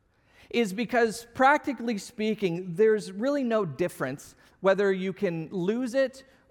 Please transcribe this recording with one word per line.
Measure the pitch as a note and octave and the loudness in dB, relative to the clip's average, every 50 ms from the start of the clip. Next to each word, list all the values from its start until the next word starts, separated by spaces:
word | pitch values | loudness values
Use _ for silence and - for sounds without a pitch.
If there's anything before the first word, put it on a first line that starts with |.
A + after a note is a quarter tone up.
| _ _ _ _ _ _ _ _ - - | _ _ _ _ _ _ _ _ -14 -4
is | - A#3 A#3 G3 | -2 0 0 0
because | F3+ G3+ A#3+ - - A#3+ A#3 A3+ F#3 - - - - | -2 -4 -4 -2 2 2 2 2 0 -4 -12 -8 0
practically | - C4 C4+ D4 D4 D4+ D4+ C4+ - A#3 A#3 A#3+ G3 | 4 6 6 6 4 2 -2 -6 -4 -4 -4 -4 -4
speaking, | - - - - G#3+ G#3+ G#3+ G#3 G#3 F3+ E3 E3+ F#3 F#3 E3 | -6 -10 -6 -4 -2 -2 0 0 0 -2 -2 -4 -6 -4 0
there's | E3 A3 A3 A3 G#3+ F3 F3 | 4 4 4 4 2 0 -4
really | F#3+ G3 A3 C4+ C#4+ D4 C4+ | -8 -4 -2 -2 0 0 0
no | A#3 A3+ A3 G#3 | 0 0 0 0
difference | E3 C3+ A#2+ F3+ F3 - - D#3+ C3 C3 C#3+ - - - _ _ _ _ _ | -2 -2 -4 -4 -4 -4 -4 -6 -6 -6 -8 -12 -18 -20 _ _ _ _ _
whether | - G3 F#3+ F#3 G#3 G3 G3 | 2 2 4 4 4 2 0
you | F#3+ F#3 F#3+ | 0 -2 -6
can | F#3 - G3+ F#3+ E3+ E3 D#3+ D3 | -4 -4 -4 -2 -2 -4 -6 -6
lose | - F#3+ E3+ F#3+ A3 A#3+ C4 B3 G#3+ | -6 -4 -2 -2 -2 -2 -2 -2 0
it | C4+ C4+ B3+ C4 - - _ _ _ _ _ | 0 0 0 -2 -8 -20 _ _ _ _ _